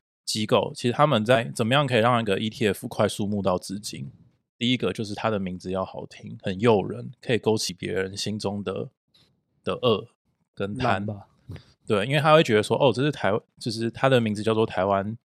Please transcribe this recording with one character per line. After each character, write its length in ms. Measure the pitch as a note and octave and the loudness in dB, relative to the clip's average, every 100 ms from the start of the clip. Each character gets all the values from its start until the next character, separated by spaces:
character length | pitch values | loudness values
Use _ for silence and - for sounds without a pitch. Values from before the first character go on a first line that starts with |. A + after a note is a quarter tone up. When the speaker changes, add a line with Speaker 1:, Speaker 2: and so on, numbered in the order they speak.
| _ _ | _ _
Speaker 1:
机 220 | - A2 G#2+ | -8 -4 2
构， 260 | A2+ - | 2 2
其 140 | - B2 | -2 -2
实 40 | |
他 140 | A#2 D3+ | 2 2
们 160 | A#2 | 2
在 300 | G#2+ A#2 A#2+ | 4 2 2
怎 120 | - A2+ | -2 2
么 80 | |
样 120 | C#3 C#3+ | 2 2
可 100 | A#2+ | 4
以 40 | |
让 200 | A#2+ A#2 | 4 2
一 40 | |
个 140 | G#2+ F#2+ | 0 0
E 100 | A2 | -2
T 180 | - G#2 | 0 -2
F 220 | - A#2+ | 0 -6
快 180 | - G#2 | 0 0
速 200 | - G2+ | 0 -2
募 160 | G#2 | 0
到 160 | F#2+ F2+ | 0 -2
资 200 | - G2+ | -4 -10
金？ 320 | - - C3+ - - _ _ - | -10 -12 -14 -16 -20 _ _ -4
第 140 | A#2+ | 0
一 40 | B2 | 0
个 160 | F#2+ | 0
就 120 | G2 | -4
是 100 | G#2 | -6
它 160 | G2+ A2+ | -2 -2
的 80 | G#2 | -2
名 200 | F#2+ F2+ | -4 -8
字 120 | F#2 | -6
要 140 | F#2 | -4
好 220 | F#2+ - - | -4 -8 -16
听， 300 | - G2+ A#2+ | -16 -16 -10
很 160 | G#2 F#2 | -8 2
诱 240 | A#2+ G#2 | 4 4
人， 300 | G2+ A#2 B2 - | 2 -8 -12 -12
可 120 | - | -2
以 60 | A2 | 0
勾 180 | A2 A2 | 2 0
起 180 | - | -2
别 180 | F2 G2 | -8 -6
人 240 | F#2+ F#2+ G2+ | -4 -4 -6
心 220 | G#2+ G#2+ | -6 -4
中 260 | G2+ G2+ | -4 -4
的， 240 | F#2+ G2 B2 _ _ _ _ _ _ _ | -6 -6 -8 _ _ _ _ _ _ _
的 120 | - | -6
恶 340 | F#2 B2 G2+ A#2 _ _ _ _ | -2 0 0 -2 _ _ _ _
跟 200 | - G2+ | -10 -8
贪。 180 | A#2+ B2 | -2 0
Speaker 2:
懒 140 | G2 G#2 | 0 -4
吧。 220 | G2 - _ - - _ _ - | -10 -16 _ -18 -18 _ _ 0
Speaker 1:
对， 180 | G#2 B2 | 0 2
因 80 | |
为 40 | D3 | 2
他 160 | D#3 | 6
会 80 | D#3 | 6
觉 120 | D#3 | 6
得 80 | G#2+ | 2
说， 140 | G2+ A2+ | 2 2
哦， 140 | C#3+ | 2
这 100 | A#2 | 2
是 100 | D3 | -2
台-， 180 | - F#2+ A2 _ - | 0 0 0 _ -10
就 100 | B2 | -8
是 200 | A2 A2+ | -4 -4
它 180 | - C#3 | 0 2
的 120 | B2+ | 4
名 140 | A2+ | 2
字 80 | G#2 | -2
叫 100 | G#2+ | 0
做 120 | A2 | 0
台 220 | A2 - G2 | 0 0 0
湾 300 | G2 G2+ A#2 | 0 -2 -10